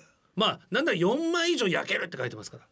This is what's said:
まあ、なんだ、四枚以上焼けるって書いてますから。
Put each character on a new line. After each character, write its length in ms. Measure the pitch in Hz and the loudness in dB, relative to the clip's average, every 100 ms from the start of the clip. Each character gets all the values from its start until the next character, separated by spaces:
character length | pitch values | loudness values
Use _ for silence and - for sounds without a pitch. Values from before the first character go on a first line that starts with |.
| - _ _ | -16 _ _
ま 120 | - 202 | -2 0
あ、 120 | - - | -2 -2
な 120 | 220 | 0
ん 20 | |
だ、 80 | 320 | 2
四 380 | 196 175 269 330 | 2 2 2 0
枚 220 | 349 339 | 0 2
以 40 | 311 | 2
上 120 | 214 | 2
焼 180 | 147 143 | 0 -2
け 80 | |
る 120 | 214 190 | -4 -4
っ 20 | |
て 100 | 139 | -6
書 80 | 123 | -6
い 40 | |
て 60 | 110 | -6
ま 60 | |
す 80 | 101 | -12
か 80 | 123 | -16
ら。 80 | - | -20